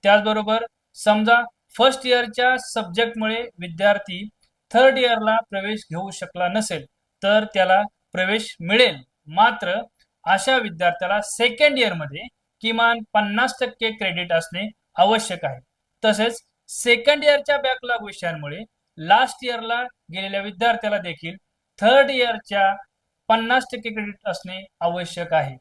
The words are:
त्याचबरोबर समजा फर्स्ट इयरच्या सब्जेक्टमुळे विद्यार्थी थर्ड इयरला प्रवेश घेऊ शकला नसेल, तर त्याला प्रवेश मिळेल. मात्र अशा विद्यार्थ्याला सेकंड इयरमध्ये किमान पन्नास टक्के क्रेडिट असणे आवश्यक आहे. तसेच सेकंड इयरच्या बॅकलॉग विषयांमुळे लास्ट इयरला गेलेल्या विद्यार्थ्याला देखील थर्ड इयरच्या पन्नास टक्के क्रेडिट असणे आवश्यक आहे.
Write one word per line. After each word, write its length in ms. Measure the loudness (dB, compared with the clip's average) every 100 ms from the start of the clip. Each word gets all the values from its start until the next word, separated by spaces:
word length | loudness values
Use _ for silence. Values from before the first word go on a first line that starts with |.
त्याचबरोबर 600 | 6 4 4 -2 0 -2 -2 _ _ -4
समजा 440 | 2 2 4 4 2 _ _ 2
फर्स्ट 300 | 2 2 0
इयरच्या 500 | 0 0 0 0 0
सब्जेक्टमुळे 760 | -2 -6 -6 -2 -2 -2 -4 -4 -8 _
विद्यार्थी 720 | -14 0 2 2 -2 -12 -12 _ _ _ _
थर्ड 260 | 4 6 6
इयरला 380 | 0 0 2 0 -2
प्रवेश 360 | -8 -6 -8 -8
घेऊ 200 | -10 -10
शकला 380 | -12 -14 -4 -2
नसेल, 360 | -2 -4 -6 -10 _ _ _
तर 220 | 2 2 2
त्याला 280 | 0 4 4 2 _ _
प्रवेश 420 | -4 -2 -2 -4 -10
मिळेल. 420 | -2 4 4 2 -14 _ -8
मात्र 520 | 2 2 2 -4 -4 -6 _ _ _
अशा 320 | 0 0 2 0
विद्यार्थ्याला 640 | 0 -2 -2 0 -2 -2
सेकंड 580 | -4 -2 -2 2 2 2
इयरमध्ये 480 | -2 -2 -8 -12 -16 _ _ _
किमान 360 | -4 2 2 0 -2
पन्नास 420 | -2 0 0 -2 -2
टक्के 300 | -6 -4 -6
क्रेडिट 420 | -4 -6 -4 -2
असणे 360 | -2 -2 -8 -10 -12 _ 2
आवश्यक 480 | 4 4 -2 -6
आहे. 140 | -8 -8 _ _ _ _
तसेच 380 | 0 2 0 -2 _ _ _
सेकंड 540 | -8 0 2 4 2
इयरच्या 320 | 4 2 2 0
बॅकलॉग 480 | 0 -4 -4 -6
विषयांमुळे 580 | -6 -8 -8 -6 -10 -12 -14 _ _ -14
लास्ट 460 | 2 4 4 -4
इयरला 380 | -8 -6 -4 -4 -4 _ _
गेलेल्या 280 | -10 -6 -6
विद्यार्थ्याला 580 | -8 -2 0 0 -2 -4
देखील 380 | -6 -10 -12 -14 _ _ _ _
थर्ड 320 | 4 6 4
इयरच्या 640 | 2 0 -2 -4 0 0 0 -10 _ _ _ _
पन्नास 380 | 0 2 0 0
टक्के 180 | -10 -8
क्रेडिट 380 | -8 -10 -8 -8
असणे 340 | -8 -8 -14 -16 _
आवश्यक 520 | -4 -4 -6 -8 -2
आहे. 220 | -2 -2 -8